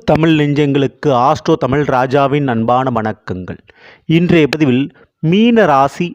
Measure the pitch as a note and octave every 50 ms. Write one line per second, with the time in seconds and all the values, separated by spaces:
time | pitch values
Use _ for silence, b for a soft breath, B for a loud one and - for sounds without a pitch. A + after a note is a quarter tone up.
0 | - - D#3 D3+ D#3+ E3 D#3+ D3+ D3 D3 C#3+ C#3+ D3+ C#3+ C#3 C#3+ C#3 C3 - _
1 | - D3+ C3 A#2+ B2 C#3+ D3+ - - - D#3+ - C#3 B2 C3 D3 C#3+ B2+ B2+ B2+
2 | B2+ C3 B2+ C#3+ C#3 C3+ C3+ D3+ C#3+ C3 A#2 A2+ A2+ A#2 B2 B2+ C3 C3+ B2 A2
3 | G#2+ A2 G#2+ - - - G2 F#2 F2+ - F#2+ - _ B B B B B B B
4 | B B D#3+ E3 F3+ E3 E3+ E3 D3+ C#3+ - D3+ D#3 C3 B2 B2+ C#3 D#3+ - b
5 | b b b _ - D#3 F3 G#3 A3+ A#3+ A#3 A3+ G3+ D#3+ C#3+ C3+ C3+ C#3+ - -
6 | F3 F3